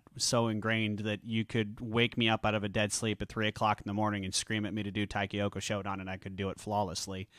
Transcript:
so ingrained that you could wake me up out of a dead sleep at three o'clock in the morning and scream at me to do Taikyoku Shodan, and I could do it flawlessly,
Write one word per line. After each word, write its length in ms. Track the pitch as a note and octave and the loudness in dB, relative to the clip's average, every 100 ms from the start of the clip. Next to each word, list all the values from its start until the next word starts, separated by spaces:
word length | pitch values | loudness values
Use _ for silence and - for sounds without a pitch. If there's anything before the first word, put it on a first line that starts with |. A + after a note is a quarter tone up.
| - B2 | -10 -4
so 320 | - A#2+ A#2 | 0 2 2
ingrained 520 | G#2+ A2 A2 G#2+ G#2 | 2 2 2 2 0
that 260 | G#2+ G#2 A#2 | -2 -4 -2
you 180 | A2+ | -2
could 360 | G#2+ A#2 G#2 A#2+ | 0 0 0 -2
wake 360 | A#2+ A#2 A#2+ - | 0 4 4 4
me 120 | A2+ | 4
up 160 | A2 A2 | 4 4
out 100 | G#2+ | 2
of 80 | |
a 60 | G2+ | 0
dead 240 | G#2+ G#2 | 2 2
sleep 280 | - A2 G#2 | 2 0 -2
at 60 | G2+ | -4
three 200 | A2 G#2+ | 0 0
o'clock 340 | - G#2+ G#2+ | 2 2 2
in 60 | - | 0
the 60 | |
morning 300 | G2+ G#2 G#2 | 0 0 0
and 100 | F#2 | -2
scream 320 | - - A2 G#2 | -4 -2 -2 -2
at 80 | |
me 100 | G#2+ | -4
to 80 | G2+ | -4
do 140 | G2+ G2+ | -2 -2
Taikyoku 520 | G#2 G2+ G2+ G2+ G2 | 0 0 0 0 -2
Shodan, 420 | - G#2 G2 G2 | -4 -2 -2 -6
and 100 | F#2+ | -6
I 80 | F#2+ | -8
could 200 | G2 F#2+ | -8 -4
do 120 | F#2+ | -4
it 120 | - | -4
flawlessly, 640 | G#2 G#2 F#2+ - - F#2+ F#2 | -2 0 0 -2 -6 -8 -10